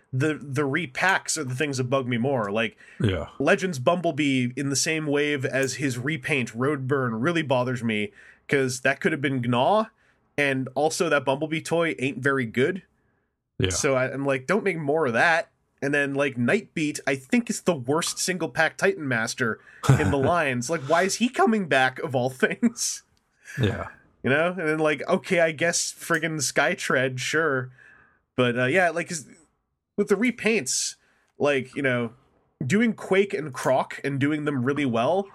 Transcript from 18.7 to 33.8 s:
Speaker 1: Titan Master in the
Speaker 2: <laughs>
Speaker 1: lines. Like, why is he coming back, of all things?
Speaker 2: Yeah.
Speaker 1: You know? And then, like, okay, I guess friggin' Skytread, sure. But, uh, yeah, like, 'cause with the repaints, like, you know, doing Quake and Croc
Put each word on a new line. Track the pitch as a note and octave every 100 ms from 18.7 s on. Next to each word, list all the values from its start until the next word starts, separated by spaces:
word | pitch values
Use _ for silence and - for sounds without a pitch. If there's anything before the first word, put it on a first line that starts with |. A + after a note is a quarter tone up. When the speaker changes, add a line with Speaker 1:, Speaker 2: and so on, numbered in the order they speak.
| -
Speaker 1:
Titan | F#3+ G3 C#3+
Master | A#2+ A2+ - A#2 G2+ - - - C3
in | D3+
the | C#3
Speaker 2:
<laughs> | C#3
Speaker 1:
lines. | F3 D3 B2 B2
Like, | E3
why | C3+ E3
is | F#3+ -
he | B3
coming | - F#4 A3 F3
back, | C3+ C3 -
of | E3
all | B2+ B2
things? | - F#3 E3+ A#3 - - - _ _ _ _ - -
Speaker 2:
Yeah. | G#2+ F#2 E2+ - _ _
Speaker 1:
You | A#2+
know? | C#3+ E3+ F3+
And | D#3
then, | D#3
like, | D#3 D3 -
okay, | F#3+ - F3
I | E3
guess | C#3+ E3+ E3+ -
friggin' | - - D#3+ D#3+ D#3
Skytread, | C3 - D3 F3+ - D3 C3 B2+
sure. | B2+ D3+ D#3+ C3 B2+ - - - _ _ _ -
But, | B2 A#2+
uh, | B2+
yeah, | F3 F3
like, | D#3+ D#3+
'cause | E3 B2 - _ _ _ _ _ -
with | G3+
the | G3
repaints, | B3 A#3+ G#3 A3+ B2 - - - _ _ _ _
like, | C#3+ C3+ C3
you | C3+
know, | C#3 B2 A#2 - _ _ _ _
doing | C3 G3+ A#3
Quake | F3 - F#3+ G3+
and | - D3+
Croc | B2 D3 C3